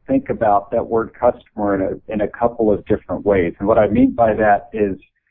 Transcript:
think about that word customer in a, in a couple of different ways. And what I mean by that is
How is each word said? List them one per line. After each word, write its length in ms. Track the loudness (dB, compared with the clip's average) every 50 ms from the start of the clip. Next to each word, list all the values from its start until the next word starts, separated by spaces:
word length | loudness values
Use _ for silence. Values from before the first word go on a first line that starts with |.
| _
think 240 | -2 -2 -2 -2 -2
about 400 | -4 -2 0 2 2 2 0 -2
that 140 | -4 -4 -2
word 280 | -2 -2 -2 -2 -4 -4
customer 640 | -2 0 0 0 0 -6 _ _ -6 -2 -2 0
in 60 | 0
a, 320 | -2 -4 -6 -8 -10 -8 -6
in 80 | -4
a 60 | -4 -4
couple 460 | -2 -2 -4 -4 -2 0 0 0 0
of 120 | 0 0
different 400 | -2 -2 -2 -2 -6 -10 -4 0
ways. 280 | 0 2 2 0 -2 -4 -4
And 80 | -2 0
what 80 | 2 2
I 100 | 2 2
mean 260 | 2 2 2 2 2
by 200 | 2 2 2 2
that 360 | 2 2 2 2 2 0 -4 -4
is 240 | -2 -2 -2 -2 -6 -12 _ _ _ _ _